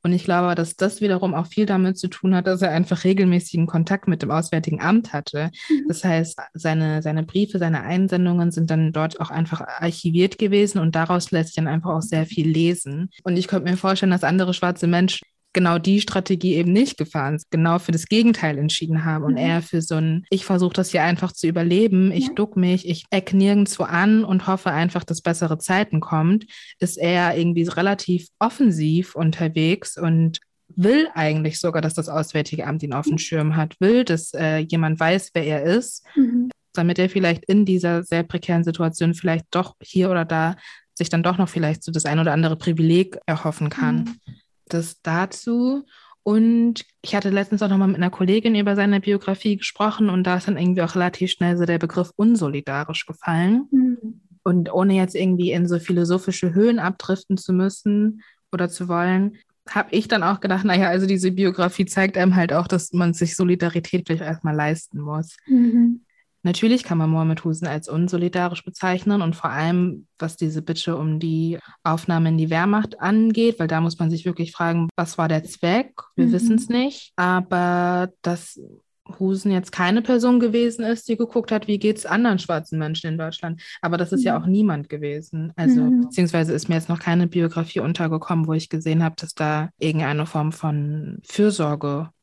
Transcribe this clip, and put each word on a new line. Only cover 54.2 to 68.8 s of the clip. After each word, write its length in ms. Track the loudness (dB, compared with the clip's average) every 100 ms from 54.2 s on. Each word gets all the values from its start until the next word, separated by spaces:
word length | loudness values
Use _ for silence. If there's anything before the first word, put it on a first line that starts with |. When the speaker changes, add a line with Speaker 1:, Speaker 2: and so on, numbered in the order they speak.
| _ -6
Speaker 1:
Und 280 | 0 0 0
ohne 220 | 2 2
jetzt 220 | 2 0 0
irgendwie 340 | 0 2 0
in 160 | 0 0
so 140 | -2
philosophische 720 | 0 0 2 0 -2 -2 0
Höhen 240 | 2 2 2
abdriften 580 | -2 -6 -4 -6 -2 -4
zu 160 | 0
müssen 680 | 0 0 -2 -2 2 0 -2 -18 _ _
oder 160 | -4 -4
zu 180 | -4 -4
wollen, 520 | 0 2 2 0 -4 _ _ -6
hab 240 | -4 0
ich 140 | -2 0
dann 160 | 0
auch 160 | 0 0
gedacht, 260 | 0 0
naja, 220 | 2 2 2
also 180 | 2
diese 280 | 2 2 0
Biografie 540 | 2 0 2 -2 0 -2
zeigt 300 | 0 0 2
einem 200 | 4 4
halt 160 | 2
auch, 160 | 0 0
dass 240 | -2 -2
man 200 | 0 0
sich 220 | 0 -2
Solidarität 720 | 0 0 2 0 -2 -4 -6 -2
vielleicht 160 | -4
erstmal 320 | -4 -4 -2
leisten 460 | 0 -2 -2 -8 -10
muss. 360 | -6 -6 -8 -12 2
Speaker 2:
Mhm. 540 | 4 4 4 4 2 _ _ _ _
Speaker 1:
Natürlich 420 | -4 0 2 2
kann 120 | 0 0
man 140 | 2
Mohamed 340 | 2 0 0
Hussein 240 | -4 -4 -4
als 180 | -6 -4
unsolidarisch 800 | -2 0 0 -2 -2 -4 -4
bezeichnen 560 | -14 -6